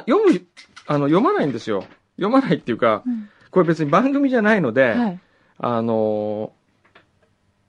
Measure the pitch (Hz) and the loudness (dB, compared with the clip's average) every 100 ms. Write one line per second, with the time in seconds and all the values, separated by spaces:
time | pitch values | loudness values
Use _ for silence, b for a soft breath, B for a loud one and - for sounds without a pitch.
0 | - 339 415 185 - - - - - 147 | 0 2 2 2 -2 -20 -20 -16 -4 -2
1 | 143 165 302 415 160 113 - 98 - - | 2 2 2 0 -2 -4 -4 -6 -6 -18
2 | _ - 202 269 240 147 - 113 117 107 | _ -6 0 0 2 -2 -2 0 0 0
3 | 254 233 208 B B 185 170 160 151 170 | -2 -6 -8 B B 0 0 0 0 2
4 | 262 285 277 254 208 214 143 120 127 113 | 2 0 0 2 2 2 0 2 2 2
5 | 226 180 _ _ _ - 120 117 117 110 | -2 -6 _ _ _ -8 -4 -2 -2 0
6 | 107 107 107 107 107 _ _ _ _ - | 0 -2 -4 -6 -10 _ _ _ _ -20
7 | _ _ _ _ _ _ | _ _ _ _ _ _